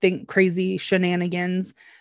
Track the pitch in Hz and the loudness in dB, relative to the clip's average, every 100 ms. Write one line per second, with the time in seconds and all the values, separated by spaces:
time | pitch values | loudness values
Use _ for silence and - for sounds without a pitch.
0 | 190 180 - - 190 175 185 185 - 190 | 0 0 -2 2 2 2 -2 -4 0 2
1 | 180 175 175 175 180 185 185 - - - | 2 0 -2 -2 -2 -2 -4 -10 -20 -14